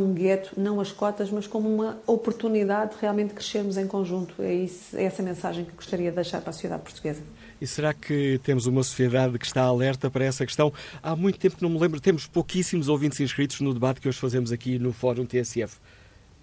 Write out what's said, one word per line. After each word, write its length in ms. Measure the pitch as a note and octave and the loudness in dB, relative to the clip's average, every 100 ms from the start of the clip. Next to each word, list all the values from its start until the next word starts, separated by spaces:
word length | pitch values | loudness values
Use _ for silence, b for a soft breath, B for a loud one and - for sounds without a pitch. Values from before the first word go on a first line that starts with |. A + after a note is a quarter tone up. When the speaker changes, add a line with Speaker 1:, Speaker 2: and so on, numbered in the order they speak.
Speaker 1:
um 80 | G3 | 2
gueto, 400 | F3 F#3+ F#3+ F#3+ - | 4 2 2 0 -2
não 240 | G3+ G#3 | 0 0
as 120 | F#3+ | -2
cotas, 380 | - G#3 G#3 G3 | -2 -2 0 -2
mas 160 | G#3 G3+ | -4 -2
como 260 | A3 A3 | -2 0
uma 260 | G#3+ A3 A3 - | 2 0 -2 0
oportunidade 880 | A3+ A#3 G#3+ A3+ G#3+ G3 G#3 G#3+ | 0 0 -2 0 2 2 2 -2
de 60 | - | -2
realmente 320 | G#3 G#3 G#3 | 0 2 0
crescermos 460 | - - G#3 G3+ F#3+ | -4 -4 -2 -2 -2
em 80 | F#3+ | -2
conjunto. 480 | G3 F3+ F#3 F3 - | -2 -2 -2 -4 -4
É 100 | F#3+ | -2
isso, 440 | F3+ F#3 - - - | 0 -2 -6 -6 -2
é 80 | |
essa 180 | F#3+ F#3+ | -2 -2
mensagem 420 | F#3 F3 F3 E3+ | -4 -4 -4 -4
que 80 | F3 | -8
gostaria 360 | - - F#3 F3 | -10 -6 -2 0
de 60 | F3 | -2
deixar 240 | E3+ E3+ | -2 -4
para 100 | E3 | -8
a 20 | |
sociedade 300 | D#3+ F3 E3 | -6 -6 -6
portuguesa. 400 | - - D3+ D3 - - B B | -10 -8 -8 -6 -12 -18 B B
Speaker 2:
E 80 | C3 | -6
será 280 | - D3+ | 0 0
que 440 | D3 - D3 C#3 C3 | 0 0 2 2 2
temos 220 | C#3 C3 A#2 | 2 2 4
uma 160 | C3 | 2
sociedade 560 | B2+ - B2+ B2+ C3 A#2+ | 2 2 4 4 2 0
que 80 | - | -2
está 160 | C3 | 2
alerta 480 | B2+ B2 C3 C3 C3+ | 4 4 2 0 0
para 120 | C3 | 0
essa 220 | C3+ C3 | 0 0
questão? 260 | B2 - D3+ D3 B B | -2 2 2 0 B B
Há 140 | D#3 D#3+ | -4 0
muito 220 | F#3+ F#3 | 0 2
tempo 180 | F#3 - | 0 2
que 60 | |
não 80 | F3 | 0
me 80 | E3 | 2
lembro, 200 | E3+ D3+ | 2 2
temos 280 | F#3 D#3+ - | 2 2 0
pouquíssimos 600 | E3+ E3 F3+ F3 F3 C#3+ | -2 0 0 0 0 2
ouvintes 320 | D3 D3 - | 2 2 2
inscritos 440 | C3+ - C#3 - | 0 0 0 0
no 100 | C#3+ | 0
debate 260 | A#2+ B2+ C3 | 2 0 0
que 80 | C3+ | -2
hoje 120 | B2 | -2
fazemos 340 | C3 B2+ A#2 | 0 0 0
aqui 260 | A#2 B2+ B2+ | -2 -2 0
no 140 | B2 | 0
Fórum 320 | A2+ B2+ A#2+ | 0 0 0
T 140 | B2 B2 | 0 -2
S 240 | A#2 A#2 | 0 -2
F. 140 | G#2+ - b b b b b - | -4 -8 b b b b b -20